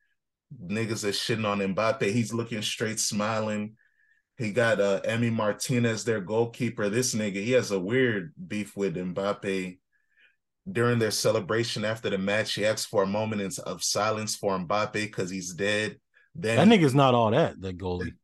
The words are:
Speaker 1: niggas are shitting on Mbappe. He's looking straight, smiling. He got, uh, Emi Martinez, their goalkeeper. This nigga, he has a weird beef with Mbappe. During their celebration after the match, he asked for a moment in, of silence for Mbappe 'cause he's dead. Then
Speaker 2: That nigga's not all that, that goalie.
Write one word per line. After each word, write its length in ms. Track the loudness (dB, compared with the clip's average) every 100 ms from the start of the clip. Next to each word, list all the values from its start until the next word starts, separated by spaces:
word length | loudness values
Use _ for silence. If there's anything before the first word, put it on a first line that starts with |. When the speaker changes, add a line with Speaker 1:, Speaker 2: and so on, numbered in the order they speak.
| _ _ _ _ -20 -14
Speaker 1:
niggas 440 | -6 -4 -2 -2
are 60 | -2
shitting 360 | -2 -2 -2 0
on 140 | 0
Mbappe. 520 | 0 0 0 0 0
He's 220 | 0 0
looking 300 | -2 -4 -6
straight, 360 | -4 -4 -4 -2
smiling. 760 | -2 -2 -2 -2 -2 -4 -6 -10 _ _ _ _ _ -8
He 140 | -2
got, 300 | 2 4 4
uh, 200 | 2 2
Emi 300 | 0 0 2
Martinez, 720 | 2 0 -2 0 2 2 0
their 160 | 0 -2
goalkeeper. 680 | 0 0 0 -2 -4 -2 0
This 240 | 0 0
nigga, 220 | 0 -2 -2
he 160 | 2
has 200 | 2 2
a 80 | -2
weird 540 | 0 2 2 0 -6 -12 -10
beef 280 | -8 -6 -4
with 200 | -4 -2
Mbappe. 840 | -6 -4 -4 -4 -4 -4 -4 -10 _ _ _ _ _ _ _ _ -6
During 280 | 0 2 2
their 140 | 0
celebration 760 | 2 2 2 0 0 0 -2 -4
after 240 | -4 -4
the 80 | -2
match, 380 | 0 0 -2 0
he 100 | 0
asked 220 | 0 -2
for 160 | 0
a 40 | 0
moment 320 | 0 -2 -2
in, 120 | -4 -6 -8
of 180 | -6
silence 520 | -4 0 0 -2 -4 -4
for 220 | -2 -2
Mbappe 540 | 0 -2 -2 -2 -4
'cause 180 | -6 -6
he's 240 | -6 -8
dead. 460 | -4 -2 0 -2 -6 _ _ _
Then 240 | -6 0 6
Speaker 2:
That 100 | 8
nigga's 280 | 8 8 6
not 180 | 6
all 160 | 6 4
that, 320 | 4 2 -2
that 160 | -8 -6
goalie. 380 | -4 -4 -4 -10